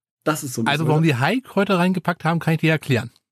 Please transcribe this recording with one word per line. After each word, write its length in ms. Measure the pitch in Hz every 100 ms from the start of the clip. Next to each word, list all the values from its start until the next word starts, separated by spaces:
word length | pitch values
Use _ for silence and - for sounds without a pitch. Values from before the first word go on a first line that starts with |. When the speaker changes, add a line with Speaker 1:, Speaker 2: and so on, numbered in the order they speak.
| _ _
Speaker 1:
Das 180 | - 156
ist 120 | 139
so 80 | 120
ein 40 | 117
Speaker 2:
Also 180 | 147
Speaker 1:
bisschen 40 | 156
Speaker 2:
warum 140 | 156
Speaker 1:
was 60 | 160
Speaker 2:
die 80 | 120
Heilkräuter 600 | 143 254 - - 202 185
reingepackt 460 | 185 185 - 175
haben, 160 | 160 165
kann 140 | 160
ich 60 | 160
dir 120 | 160
erklären. 380 | 160 - 117 117 _ _